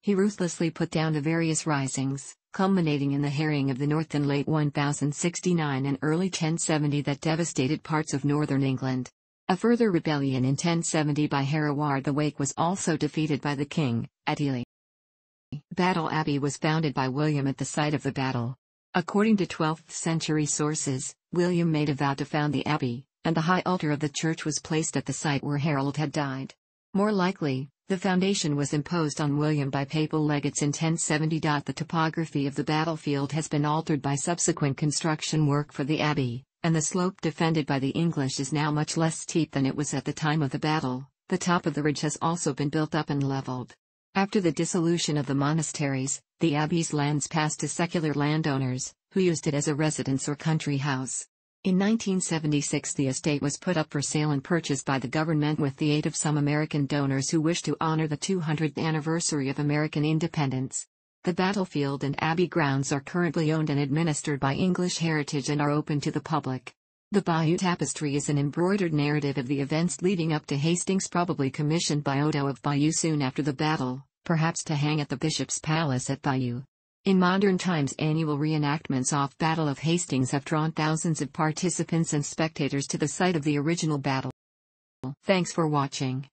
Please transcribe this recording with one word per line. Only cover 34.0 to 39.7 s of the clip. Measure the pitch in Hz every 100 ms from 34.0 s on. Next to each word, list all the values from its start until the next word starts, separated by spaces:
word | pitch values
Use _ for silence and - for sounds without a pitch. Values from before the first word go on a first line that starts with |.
by | 139
subsequent | 139 - 175 - 160 147 135
construction | 151 - 165 156 - 165 151
work | 143 147
for | -
the | 139 156
abbey, | 147 151 127 117 - _
and | 165 165
the |
slope | 151 190 180 185
defended | 165 - 165 160 139
by | 139
the | 135
English | - 170 156 131 -
is | 135
now | 151 151
much | 147 151 -
less | 160 -
steep | - 175 151
than | 139
it | 135